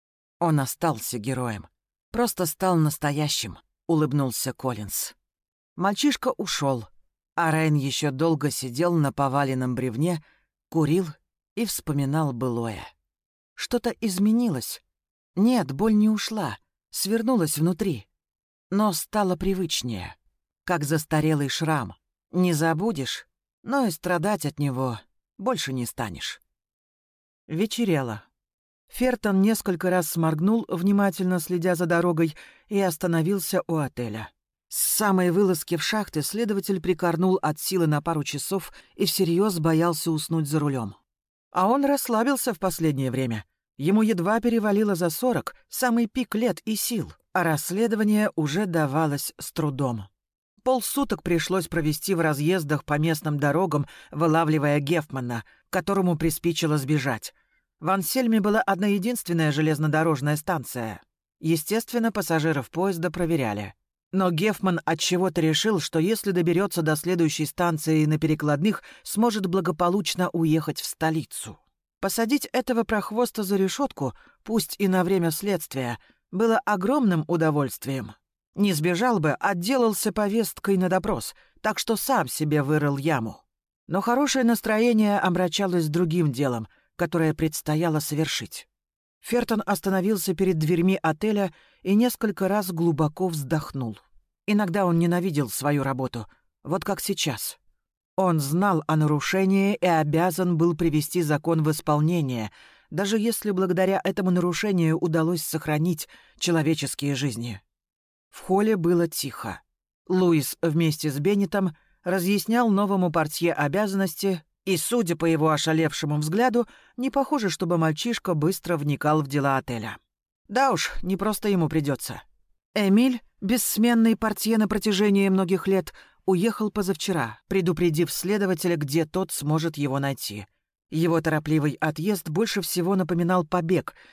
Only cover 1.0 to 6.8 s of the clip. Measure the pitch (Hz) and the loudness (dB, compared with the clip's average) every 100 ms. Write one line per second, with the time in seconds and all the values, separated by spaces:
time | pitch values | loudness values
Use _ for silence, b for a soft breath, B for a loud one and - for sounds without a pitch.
1 | - 123 110 127 123 101 - _ _ _ | -6 -6 -4 -4 -4 -8 -12 _ _ _
2 | _ 226 240 - 170 - 190 170 151 - | _ -2 -2 0 -4 0 2 4 4 2
3 | 147 143 147 - 107 - _ _ - 160 | -2 0 -2 -2 -6 -12 _ _ -2 0
4 | 147 147 131 - 135 - 131 110 101 - | 2 0 0 -4 -6 -6 -6 -6 -8 -8
5 | - - _ _ _ _ _ - 190 202 | -8 -12 _ _ _ _ _ -4 -2 0
6 | 294 247 254 - 190 - 139 127 | 0 0 -4 -4 -4 -2 -2 -2